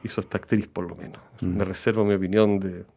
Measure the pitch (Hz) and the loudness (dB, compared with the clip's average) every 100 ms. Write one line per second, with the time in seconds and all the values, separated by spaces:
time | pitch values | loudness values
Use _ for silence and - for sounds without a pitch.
0 | 113 - - 101 - 107 107 - 87 82 | -6 -6 -4 -6 0 -2 0 -8 -8 -10
1 | - - - - 92 95 95 92 120 110 | -16 -18 -20 -6 -4 -2 -2 0 0 2
2 | 104 98 92 104 104 101 95 87 - | 2 2 2 4 4 4 -2 -8 -14